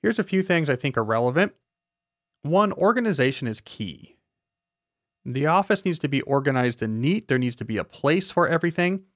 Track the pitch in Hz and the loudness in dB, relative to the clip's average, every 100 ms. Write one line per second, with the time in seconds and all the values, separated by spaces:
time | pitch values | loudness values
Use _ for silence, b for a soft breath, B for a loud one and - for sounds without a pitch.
0 | 208 226 190 190 185 170 151 127 143 123 | 0 -2 0 -2 2 0 2 0 0 -2
1 | 110 113 120 139 202 _ _ _ _ _ | 0 0 2 2 0 _ _ _ _ _
2 | _ _ _ _ 139 180 208 - 190 233 | _ _ _ _ 0 2 2 2 2 2
3 | 226 147 170 - 123 107 - - 104 73 | 0 2 0 0 -6 -8 -12 -12 -12 -12
4 | - _ _ _ _ _ _ _ _ _ | -20 _ _ _ _ _ _ _ _ _
5 | _ _ - 127 147 180 196 202 185 160 | _ _ -8 -2 2 2 2 0 0 -2
6 | 143 135 - 139 139 131 123 117 113 110 | -2 -2 0 0 2 2 0 0 -4 -2
7 | 131 202 - 127 123 120 110 107 - - | 0 0 0 -2 -2 -4 -6 -6 -6 -2
8 | 139 170 185 - 170 165 170 165 175 190 | 0 0 0 0 0 0 -2 0 -2 -2
9 | - | -10